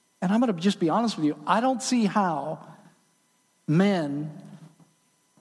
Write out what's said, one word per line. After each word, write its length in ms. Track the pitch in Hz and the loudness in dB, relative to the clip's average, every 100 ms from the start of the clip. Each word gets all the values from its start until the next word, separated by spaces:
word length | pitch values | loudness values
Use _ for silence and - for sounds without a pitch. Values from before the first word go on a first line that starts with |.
| _ _ | _ _
And 100 | 180 | 0
I'm 60 | 220 | 2
gonna 140 | 247 | 2
just 260 | 170 196 - | 0 0 2
be 120 | 165 | 0
honest 260 | 190 233 165 | 2 0 0
with 100 | 151 | -2
you, 100 | 151 | -2
I 160 | - 202 | 0 2
don't 220 | 262 247 | 2 -2
see 220 | - 247 | 0 0
how 600 | 196 208 185 147 151 156 - - - _ _ _ _ _ _ _ - | 2 2 0 -2 -4 -10 -14 -20 -20 _ _ _ _ _ _ _ 0
men, 640 | 156 202 185 147 143 151 - - - - _ _ _ _ _ _ _ | 2 4 2 -2 -6 -8 -12 -18 -20 -20 _ _ _ _ _ _ _